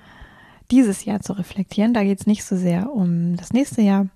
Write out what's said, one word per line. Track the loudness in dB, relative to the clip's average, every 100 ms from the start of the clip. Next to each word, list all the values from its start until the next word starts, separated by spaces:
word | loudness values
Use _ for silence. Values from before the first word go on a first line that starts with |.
| -20 -20 -20 -20 -20 -16 0
dieses | 4 4 0
Jahr | -4 -6
zu | -4
reflektieren. | -8 -6 -6 -6 0 0
Da | 2
geht's | 0 0 0
nicht | 0
so | 0 -2
sehr | 0 0 -2
um | -2 0 0 0 -4
das | -2
nächste | -2 0 2
Jahr, | 2 2 0